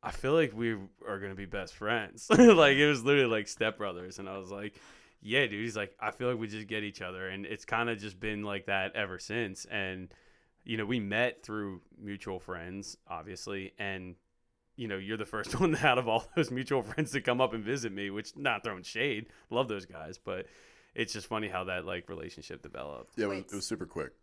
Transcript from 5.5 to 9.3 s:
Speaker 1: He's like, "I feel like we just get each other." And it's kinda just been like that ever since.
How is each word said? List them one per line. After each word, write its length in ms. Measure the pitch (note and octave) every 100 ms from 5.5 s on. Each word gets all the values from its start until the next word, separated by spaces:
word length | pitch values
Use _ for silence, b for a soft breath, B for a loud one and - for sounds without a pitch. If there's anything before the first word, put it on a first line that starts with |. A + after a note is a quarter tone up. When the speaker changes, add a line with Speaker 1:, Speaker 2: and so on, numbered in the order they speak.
| G2+
Speaker 1:
He's 140 | A#2 G#2+
like, 160 | G2+ -
"I 120 | G#2+
feel 180 | - B2
like 100 | A#2+
we 80 | A2
just 200 | G#2+ G#2
get 140 | G#2+
each 180 | G#2 G2
other." 260 | F#2 F#2 F#2+
And 180 | F#2+ G2+
it's 200 | G#2+ -
kinda 320 | A2+ A#2 A2
just 200 | G#2 F#2
been 260 | A2 G#2
like 240 | G#2 G2+ F#2+
that 280 | G2 F#2+ A2+
ever 240 | G2+ F#2
since. 460 | -